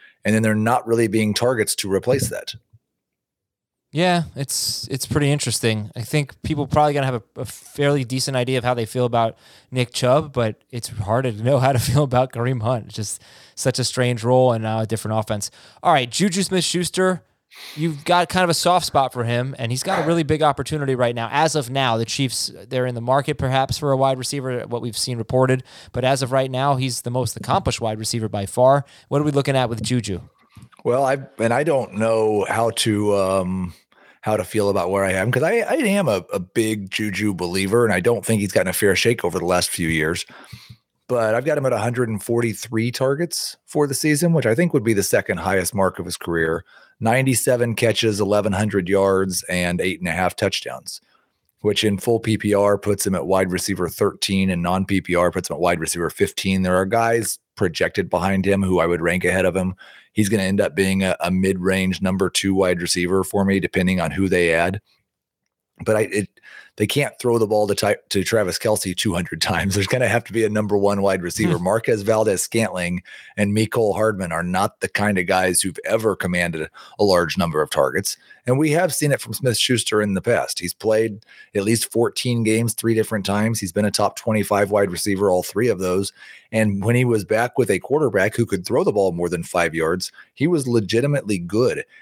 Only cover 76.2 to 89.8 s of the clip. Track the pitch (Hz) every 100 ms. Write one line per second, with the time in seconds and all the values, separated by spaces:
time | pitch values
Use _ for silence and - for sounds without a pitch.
76.2 | 92 87 85 80 78 - - - 104 90
77.2 | 82 87 85 76 76 - 67 76 - -
78.2 | - - - 131 156 156 180 - 147 127
79.2 | 113 107 131 107 - 120 - 107 104 95
80.2 | 120 101 64 - 87 - 107 110 113 104
81.2 | - - - 104 101 117 - 120 110 -
82.2 | 123 117 110 110 113 - 113 110 104 107
83.2 | 95 101 110 110 92 104 104 - 101 -
84.2 | - 107 95 101 101 104 98 87 104 98
85.2 | 101 90 - 98 120 92 92 95 98 -
86.2 | - - _ 110 107 98 107 123 123 110
87.2 | 90 107 123 - 117 92 - 147 131 95
88.2 | 104 - 113 95 87 127 190 101 95 85
89.2 | 87 85 82 87 85 80